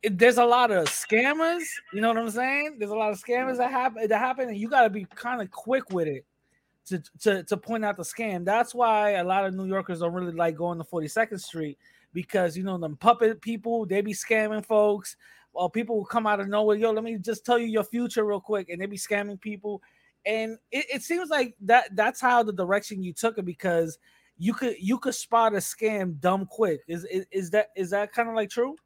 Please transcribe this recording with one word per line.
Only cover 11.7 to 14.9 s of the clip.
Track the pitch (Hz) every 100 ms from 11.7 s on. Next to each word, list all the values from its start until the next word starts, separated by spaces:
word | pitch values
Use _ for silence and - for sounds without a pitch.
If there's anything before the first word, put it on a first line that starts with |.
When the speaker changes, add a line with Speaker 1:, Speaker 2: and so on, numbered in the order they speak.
| 139 _ _ _
Speaker 1:
because, | 180 - 196 175
you | 160
know, | 190 185
them | 160 147
puppet | 220 240 220 220
people, | 220 226 233 233 208
they | 190
be | 202
scamming | 196 - 220 214 214
folks. | 208 214 208